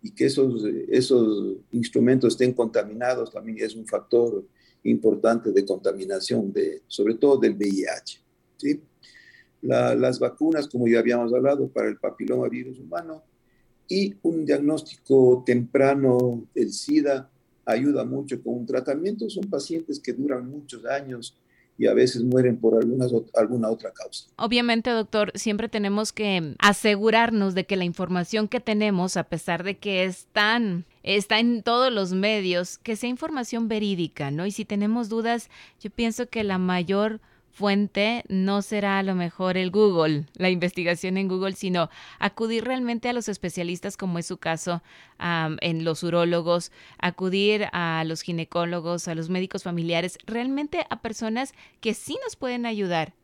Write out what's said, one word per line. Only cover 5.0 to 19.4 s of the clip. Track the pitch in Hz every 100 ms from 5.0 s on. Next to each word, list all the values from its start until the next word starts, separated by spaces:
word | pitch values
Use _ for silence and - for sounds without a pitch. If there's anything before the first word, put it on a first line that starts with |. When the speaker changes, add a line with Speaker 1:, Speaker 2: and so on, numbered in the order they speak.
| 113 98 110 117 113
Speaker 1:
de | 95 98
contaminación, | 95 98 95 95 95 - 120 98
de, | 98 82 80 _
sobre | - 104
todo | 113 143 139
del | 113 101
V | 101
I | 95
H, | 90 - - - _ _ _ _
¿sí? | 143 147 _ _ _ - - - _ _
La, | - 120 123
las | 120 127 127
vacunas, | 127 - 156 160 143
como | 123 117
ya | 117
habíamos | 113 120 117
hablado, | 123 135 143 131
para | - 110
el | 104
papiloma | - - 113 127 120
virus | 120 127 127
humano | - 170 165 156 _ _ _ _ _ _ _
y | 185 196 -
un | 165 165
diagnóstico | 147 143 143 156 151 - _ 135 127 123 131
temprano | 123 120 139 135 139 135 123 123 117 107
del | - 107
sida | 98 - 151 143 135 135 _ _ _
ayuda | - 113 139 135
mucho | 120 131 139 127
con | 117
un | 120 120
tratamiento. | 127 127 143 180 208 220
Son | 185